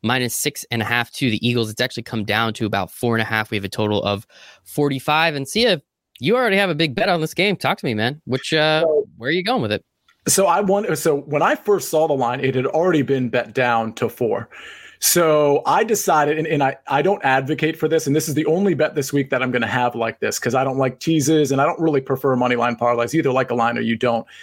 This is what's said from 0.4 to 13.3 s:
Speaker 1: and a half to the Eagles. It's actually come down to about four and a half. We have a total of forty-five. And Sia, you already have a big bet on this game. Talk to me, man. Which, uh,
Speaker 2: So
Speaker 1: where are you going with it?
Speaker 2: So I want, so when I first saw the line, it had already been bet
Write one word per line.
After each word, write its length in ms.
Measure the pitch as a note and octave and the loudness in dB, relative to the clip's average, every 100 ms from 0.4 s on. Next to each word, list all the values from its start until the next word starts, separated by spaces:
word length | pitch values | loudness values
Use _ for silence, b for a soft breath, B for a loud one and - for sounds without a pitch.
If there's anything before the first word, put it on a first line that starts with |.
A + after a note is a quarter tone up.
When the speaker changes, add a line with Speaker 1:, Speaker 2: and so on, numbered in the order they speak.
| D3+ - - | -6 -8 -8
Speaker 1:
and 100 | A#2 | -6
a 40 | |
half 260 | A#2 A#2+ A#2+ | -2 -2 -2
to 140 | - C3+ | -2 -2
the 160 | G#2+ | 0
Eagles. 240 | A#2+ A#2+ A2 | 0 -2 -2
It's 120 | G#2 | -4
actually 240 | B2+ - | -6 -6
come 200 | A#2 A2+ | -8 -6
down 280 | G2 G#2 A2+ | -2 0 0
to 120 | A2 A2 | -2 -2
about 260 | G2 F#2 | -2 -4
four 240 | - A#2+ A2+ | -4 -2 0
and 60 | |
a 20 | |
half. 260 | A2 A2 G#2+ | 0 -2 -2
We 60 | G#2+ | -6
have 80 | |
a 40 | G2 | -6
total 320 | - G#2+ G#2 | -4 -2 0
of 240 | - G2+ - B B B | -2 -4 -6 B B B
forty-five. 720 | - - C#3+ C3+ C#3 D3+ E3 | -10 -2 -2 -2 -2 0 0
And 140 | C#3+ C3+ | -2 -4
Sia, 340 | G#3 A#3 F3 _ _ _ _ | 0 2 0 _ _ _ _
you 160 | B2+ A#3+ | 0 0
already 200 | A#3+ G3 | 2 2
have 140 | G3 | 0
a 40 | |
big 200 | D3+ E3 | 0 -2
bet 140 | B2 F3+ | 0 0
on 120 | F3 | 0
this 140 | D#3 | -2
game. 220 | - E3+ C3+ | -2 -2 0
Talk 220 | C3 G3+ | -2 -2
to 80 | C#3+ | -2
me, 80 | |
man. 260 | A2 A#2 D3+ - | -2 -2 -4 -6
Which, 260 | - - | -6 -2
uh, 300 | D#3+ D#3 D#3 | 0 2 2
Speaker 2:
So 260 | D#3+ D3+ - - | 2 0 -2 -8
Speaker 1:
where 120 | A#2 | -4
are 40 | |
you 100 | E3+ | -4
going 200 | F3+ B3+ | -2 -2
with 100 | A2+ | 0
it? 120 | G#2+ _ _ _ _ - | -4 _ _ _ _ -2
Speaker 2:
So 180 | - F#3+ | 2 4
I 140 | E3+ | 2
want, 360 | G#3 G3+ G#3+ D#3+ | 2 0 0 0
so 180 | E3 C#3+ | 0 0
when 200 | C3 D3 | 0 0
I 140 | F3+ D4 | 2 0
first 320 | - G3+ - | 0 0 2
saw 180 | D#3+ D#3 | 0 2
the 80 | |
line, 240 | C#3+ A#2+ B2+ | 0 0 0
it 100 | C3+ | -2
had 120 | C3 C3 | 0 0
already 360 | D#3 F#3 E3 | 0 2 2
been 260 | C3+ C3+ | 2 0
bet 260 | B2 | 0